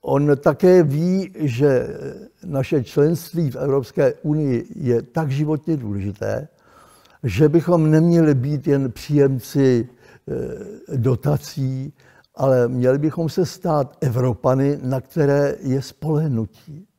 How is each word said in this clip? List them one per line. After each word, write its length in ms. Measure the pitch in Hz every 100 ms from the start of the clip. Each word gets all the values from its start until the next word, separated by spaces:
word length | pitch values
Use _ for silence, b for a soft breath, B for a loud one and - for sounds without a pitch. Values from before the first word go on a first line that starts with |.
On 300 | - 139 147 143
také 460 | 175 143 185 185
ví, 500 | 156 143 175 190 185 -
že 520 | 151 117 143 127 123 - 139 - - _ 180
naše 380 | 139 131 156
členství 680 | 120 - 147 170 - 165 156
v 40 | 123
Evropské 580 | 143 139 120 - 139
unii 540 | - 156 151 143 120 - -
je 260 | 127 117
tak 300 | 143 - 156
životně 460 | 135 151 156 - 156
důležité, 720 | 113 101 98 95 104 110 147 _ b b b b b b
že 260 | 127 95 151
bychom 420 | 165 156 170 156
neměli 420 | 156 170 170 156
být 340 | 139 131 147 139
jen 240 | 139 135
příjemci, 1000 | - - 147 139 131 - 143 135 123 123 b b b -
eh, 720 | 131 123 - - 220 - 147
dotací, 960 | 117 120 147 147 - - 131 131 139 _ b b b -
ale 320 | 135 127 120
měli 300 | 127 123 139
bychom 320 | 151 175 160
se 160 | - 175
stát 520 | - 180 151 131 _
Evropany, 800 | 143 120 127 117 135 131 139 143
na 200 | 131 131
které 540 | - 170 143 143 143 143
je 220 | 139 131
spolehnutí. 1040 | 127 - 151 151 156 117 107 _ - 147 202